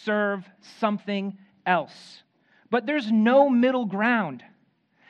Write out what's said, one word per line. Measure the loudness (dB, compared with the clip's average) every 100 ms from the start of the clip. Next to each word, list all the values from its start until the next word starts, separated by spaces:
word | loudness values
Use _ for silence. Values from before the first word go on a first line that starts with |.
serve | -4 -2 -2 -4 -10 _ -20 -4
something | -2 -2 -4 -6 -6 -10 _ _ -2
else. | -2 -2 -14 -20 -20 _ _ _ _ -4
But | -4 -2
there's | -4 0
no | 2 4 6 4
middle | 4 2 0 -4
ground. | -2 0 0 -2 -8 -18 _ _ _ _ _